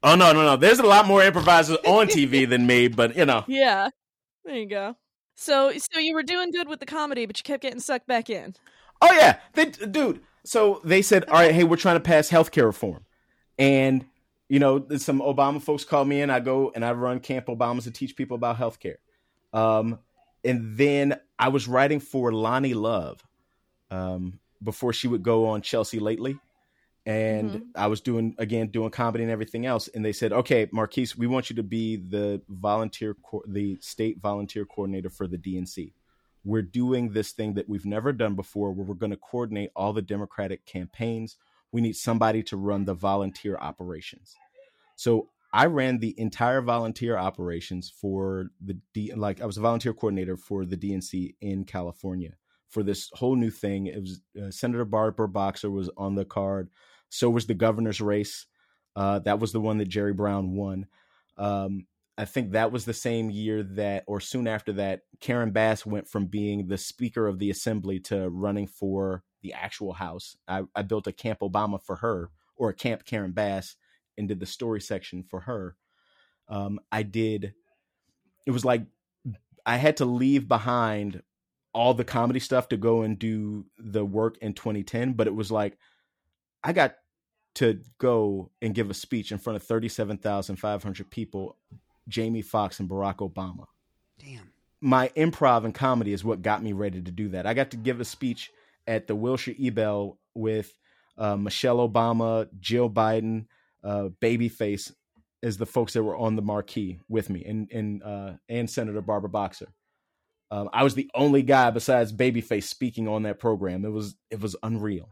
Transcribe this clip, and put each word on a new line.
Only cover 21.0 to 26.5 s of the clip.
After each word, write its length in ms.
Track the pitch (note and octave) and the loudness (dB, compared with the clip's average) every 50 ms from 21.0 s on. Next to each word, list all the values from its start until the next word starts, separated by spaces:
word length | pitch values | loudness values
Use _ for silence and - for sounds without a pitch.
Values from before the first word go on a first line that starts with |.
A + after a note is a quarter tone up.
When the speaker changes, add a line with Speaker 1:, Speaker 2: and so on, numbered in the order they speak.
| C#3 C#3 C#3+ - _ _ _ - | 2 2 0 -2 _ _ _ 0
Speaker 1:
I 100 | - C3 | 0 2
was 180 | C3+ C#3 A#2 | 2 0 0
writing 340 | A#2 B2 B2+ C3+ C#3+ D3+ D3 | 2 2 4 4 4 2 0
for 320 | C#3 - - C3+ B2 A#2+ A2 | -4 -4 -4 0 0 0 0
Lonnie 420 | A2 A2 A2 A#2+ C3 C3+ C3+ B2 | 0 0 0 0 0 0 0 -2
Love, 500 | A2 G#2 A2+ A#2 G2 E2 C2+ G#1 - _ _ _ _ _ _ _ _ _ _ _ _ _ _ | 0 0 0 0 -2 -4 -6 -10 -14 _ _ _ _ _ _ _ _ _ _ _ _ _ _
um, 480 | F#2 F#2 F#2 F#2 F#2 F2+ F#2 F2+ F#2 - _ _ _ _ G#2 | -8 -6 -6 -6 -6 -6 -6 -8 -10 -12 _ _ _ _ -10
before 300 | G#2+ G#2 - - B2 A#2 | -8 -8 -4 -2 -2 -2
she 160 | - - B2 | -2 -2 -2
would 140 | A#2+ A2 F2+ | -2 0 0
go 240 | A#2 A2+ A2+ A2+ A2+ | 2 2 4 4 2
on 140 | G#2+ G#2+ G2+ | 0 -2 -4
Chelsea 360 | - - A#2 G#2+ - - A2+ | -2 -2 -2 -2 -2 -4 -4
Lately. 400 | G#2 G#2+ A2+ - A2+ C3+ C#3 C#3 _ _ | -4 -4 -4 -4 -6 -8 -8 -8 _ _